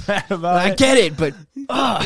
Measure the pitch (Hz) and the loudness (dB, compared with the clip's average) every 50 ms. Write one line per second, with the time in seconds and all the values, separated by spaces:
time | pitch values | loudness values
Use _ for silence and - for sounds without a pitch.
0 | - - 202 190 - - 202 170 165 175 180 180 180 202 190 - 269 262 269 254 | -6 -4 -4 -4 -4 -6 -8 -4 -2 0 0 2 2 0 2 2 2 4 6 4
1 | 202 160 151 143 160 143 - 202 151 _ - 269 277 262 254 262 269 247 208 - | 4 2 0 -2 -4 -4 -4 -8 -18 _ -16 -16 -10 -6 -4 -2 -2 0 -2 -2
2 | - | -4